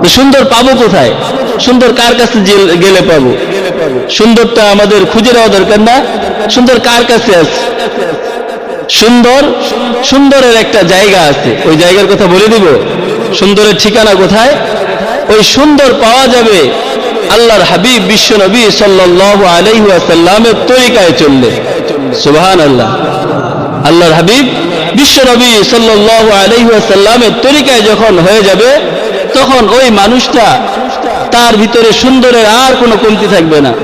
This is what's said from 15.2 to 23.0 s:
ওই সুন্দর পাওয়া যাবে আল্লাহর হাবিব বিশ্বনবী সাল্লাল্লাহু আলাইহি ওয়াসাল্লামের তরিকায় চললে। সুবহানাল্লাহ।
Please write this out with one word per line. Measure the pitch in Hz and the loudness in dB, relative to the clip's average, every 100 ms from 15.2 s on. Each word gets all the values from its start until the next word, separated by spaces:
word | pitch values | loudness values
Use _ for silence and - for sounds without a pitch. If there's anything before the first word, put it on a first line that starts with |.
| - 214 | -2 0
ওই | |
সুন্দর | 208 254 294 285 277 226 | 0 0 2 2 2 2
পাওয়া | 220 247 262 | 2 2 2
যাবে | 240 226 196 131 - - - - 226 190 | 2 2 2 0 -2 -6 -6 -6 -6 -2
আল্লাহর | 208 233 214 | 0 2 2
হাবিব | 170 175 208 240 | 0 0 0 -2
বিশ্বনবী | 185 214 - 214 190 233 220 | 0 -2 0 0 0 2 0
সাল্লাল্লাহু | - 208 190 185 175 196 208 190 | 0 2 2 2 2 2 2 2
আলাইহি | 170 190 220 | 2 2 2
ওয়াসাল্লামের | 208 180 - 170 170 208 226 220 - | 2 2 2 2 2 2 2 0 0
তরিকায় | 254 247 240 180 147 | 0 2 2 0 2
চললে। | 151 135 123 - - - - - 135 123 | 2 2 0 -2 -6 -6 -6 -6 -6 -4
সুবহানাল্লাহ। | - 147 185 185 147 127 113 - | 0 0 2 2 2 0 -2 -4